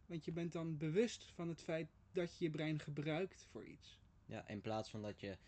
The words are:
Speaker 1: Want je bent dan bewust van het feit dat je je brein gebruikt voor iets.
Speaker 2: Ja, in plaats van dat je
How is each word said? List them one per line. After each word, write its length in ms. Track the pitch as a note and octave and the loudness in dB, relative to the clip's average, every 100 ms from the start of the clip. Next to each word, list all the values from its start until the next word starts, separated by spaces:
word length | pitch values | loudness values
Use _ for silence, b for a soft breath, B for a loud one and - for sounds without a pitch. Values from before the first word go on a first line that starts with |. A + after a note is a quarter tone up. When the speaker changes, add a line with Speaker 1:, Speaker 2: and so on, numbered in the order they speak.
| - | -6
Speaker 1:
Want 200 | E3+ - | -4 -2
je 60 | |
bent 200 | E3 E3+ | 0 0
dan 260 | E3 E3 D#3 | 2 0 2
bewust 540 | D#3 E3+ A#3 - - - | 4 6 6 4 -10 -4
van 120 | E3+ | -4
het 140 | E3 | -2
feit 280 | - D#3+ E3 - - | 0 0 0 -8 -2
dat 260 | F#3+ E3+ - | 0 0 2
je 60 | E3 | 0
je 60 | |
brein 280 | D3+ D#3 D3+ | 2 2 2
gebruikt 680 | - D3 D3+ D#3 F#3+ - - | 0 0 2 2 0 -4 -12
voor 140 | A2 F#2+ | -10 -10
iets. 340 | - - - - - - | -12 -16 -20 -20 -20 -8
Speaker 2:
Ja, 220 | G#2+ - | -8 -4
in 140 | G#2 | -4
plaats 280 | A2 A2 A2 | 0 0 0
van 120 | A2 | -4
dat 180 | G#2 G2 | -4 -4
je 180 | G2+ F#2 | -6 -6